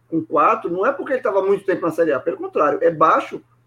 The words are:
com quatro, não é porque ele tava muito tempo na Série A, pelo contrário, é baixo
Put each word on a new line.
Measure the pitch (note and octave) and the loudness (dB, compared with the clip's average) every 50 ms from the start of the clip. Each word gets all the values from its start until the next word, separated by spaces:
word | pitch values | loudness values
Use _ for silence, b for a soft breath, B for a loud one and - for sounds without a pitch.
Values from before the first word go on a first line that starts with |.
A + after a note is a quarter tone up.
| _ - | _ -6
com | - D#3+ | -6 -6
quatro, | D#3 - - D3 D3+ F3 A3+ A3+ - F#3+ | -4 -2 0 2 2 2 2 0 -2 -6
não | E3+ F3+ G3 | -4 -2 0
é | B3 C#4 | -2 -2
porque | C#4 F#4+ - C#4 | -2 -4 -4 -4
ele | B3+ - | -2 -2
tava | A#3+ G3 G3 F#3+ | 0 0 0 2
muito | F#3+ G3+ F#3+ - | 2 0 0 0
tempo | - F3+ - - | -2 -2 -2 -2
na | E3+ D#3+ | -4 0
Série | E3+ E3+ D#3+ C#3+ | 0 0 0 0
A, | B2+ | -2
pelo | - E3+ - | -2 -4 -6
contrário, | - E4+ F#4+ - A3+ D#3+ D3 C#3 - - | -6 -6 -6 -2 0 2 2 2 2 2
é | E3+ | 0
baixo | E3+ D3 D#3+ D#3+ G3 C4+ - - - D3+ - _ _ _ _ | 2 4 4 4 4 2 0 -4 -10 -14 -14 _ _ _ _